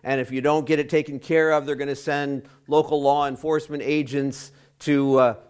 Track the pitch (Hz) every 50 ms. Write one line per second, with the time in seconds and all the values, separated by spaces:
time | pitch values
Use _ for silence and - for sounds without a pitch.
0 | - - 135 135 127 123 131 131 127 147 151 156 143 123 160 147 147 - - 156
1 | 151 151 143 135 - - 165 160 156 160 156 151 139 139 147 127 143 139 139 139
2 | - - 147 143 143 143 139 135 - - _ _ _ - 147 156 151 151 156 147
3 | 139 139 139 147 143 143 131 127 - 156 156 151 151 151 147 147 120 131 151 151
4 | 147 127 123 143 139 139 127 - - - - _ _ _ _ - - - 147 139
5 | 139 139 135 131 127 123 110 - - -